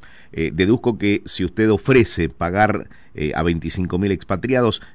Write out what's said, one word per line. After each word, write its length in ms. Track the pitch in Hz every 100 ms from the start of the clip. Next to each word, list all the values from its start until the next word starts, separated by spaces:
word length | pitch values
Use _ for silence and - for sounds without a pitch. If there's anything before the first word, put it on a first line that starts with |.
| - - -
Eh, 180 | - 80
deduzco 460 | 78 92 117 123 101
que 240 | 101 98 -
si 200 | - 92
usted 240 | - 110
ofrece 600 | 101 - 131 110 - 80
pagar, 580 | - 85 95 107 101 - - -
eh, 200 | - 76 -
a 80 |
veinticinco 560 | 85 82 80 95 90 90
mil 120 | 101
expatriados, 680 | 92 - 95 120 127 120 104 -